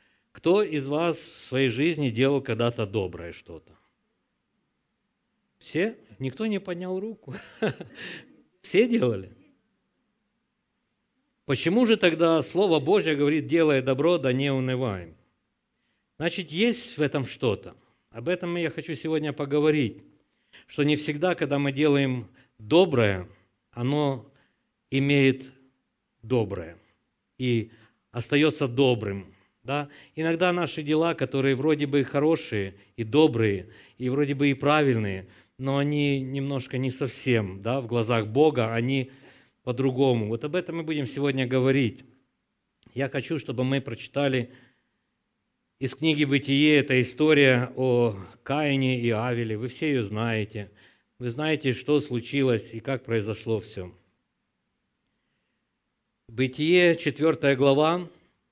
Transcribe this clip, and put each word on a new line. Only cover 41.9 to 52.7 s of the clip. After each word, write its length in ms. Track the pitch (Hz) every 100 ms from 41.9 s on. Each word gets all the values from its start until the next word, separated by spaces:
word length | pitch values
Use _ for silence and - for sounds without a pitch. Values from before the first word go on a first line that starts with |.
| - - _ _ _ _ _ _ _ _
Я 140 | 123 135
хочу, 300 | 139 117 160
чтобы 260 | - 123
мы 160 | 127 135
прочитали 720 | - 113 - 139 143 131 117 - _ _ _ _ _ _ _ _ _ _ _ _
из 160 | 135
книги 300 | - 160 147
"Бытие". 520 | 143 139 139 139 151 147
Это 220 | 143 127
история 720 | 120 - 151 147 135 123 123 131
о 400 | 131 120 120 98 92 -
Каине 580 | - 143 151 135 131 127
и 100 | 117
Авеле. 460 | 107 120 120 113 107
Вы 120 | 123
все 220 | - 160
её 120 | 135
знаете. 680 | 101 107 117 110 101 107 98 _ _ _ _ _
Вы 100 | 123
знаете, 420 | 120 156 151 143
что 280 | 120 - 147
случилось 720 | 147 120 - 143 131 113 -